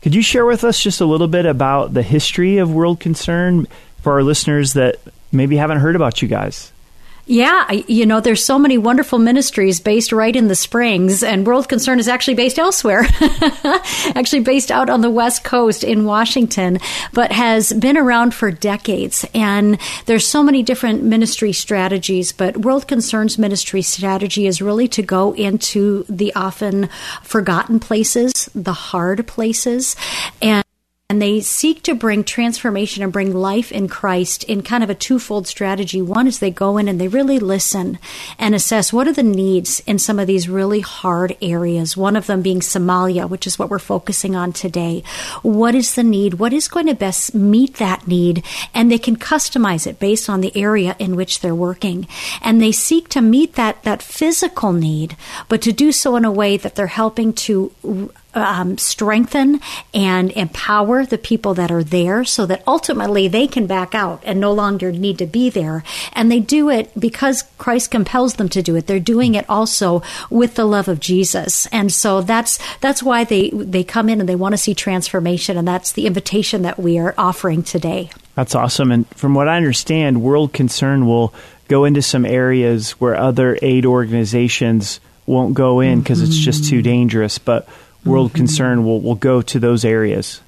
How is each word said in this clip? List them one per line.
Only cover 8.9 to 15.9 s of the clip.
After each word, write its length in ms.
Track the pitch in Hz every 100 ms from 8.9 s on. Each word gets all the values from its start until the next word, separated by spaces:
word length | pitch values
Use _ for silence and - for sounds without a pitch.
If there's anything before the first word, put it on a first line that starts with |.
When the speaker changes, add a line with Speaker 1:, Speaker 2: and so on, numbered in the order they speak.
| 247 - 247
Speaker 2:
ministries 640 | 226 247 269 - 190 180
based 320 | - 214 226
right 240 | 220 220 226
in 120 | 226
the 60 |
Springs, 680 | 185 - 233 240 190 185 190
and 240 | 214 196 196
World 240 | 247 -
Concern 280 | 254 269 254
is 80 | 226
actually 280 | 247 -
based 240 | 240 247 254
elsewhere, 480 | 339 381 226 196 233
<laughs> 500 | - 302 - 320 - 294 359 - - 381
actually 280 | 254 254 285
based 280 | 233 269 -
out 200 | - 262
on 100 | 262
the 80 | 233
West 340 | 226 233 240
Coast 420 | - 247 233 214
in 200 | -